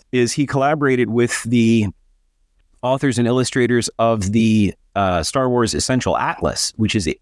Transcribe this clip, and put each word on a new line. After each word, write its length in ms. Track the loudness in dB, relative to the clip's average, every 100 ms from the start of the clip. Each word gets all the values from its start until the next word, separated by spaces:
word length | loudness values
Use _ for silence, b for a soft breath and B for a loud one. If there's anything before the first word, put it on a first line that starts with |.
| _
is 200 | 0 0
he 140 | 0 -2
collaborated 640 | 0 0 0 0 0 0
with 320 | 0 0 -2
the 420 | -2 2 4 2 0 -6 _ _ _ _ _ _ _ _
authors 360 | -2 0 0 0
and 80 | 2
illustrators 640 | 2 0 0 2 2 -2 0
of 340 | 0 0 0
the, 420 | 2 2 4 2 -2 _
uh, 280 | -4 -2 0
Star 260 | -2 -2 0
Wars 240 | 0 0
Essential 420 | -2 -2 -2 0 -2
Atlas, 540 | -4 -4 -4 -4 -6 -2
which 180 | -2
is 140 | 0 -2
a, 80 | -4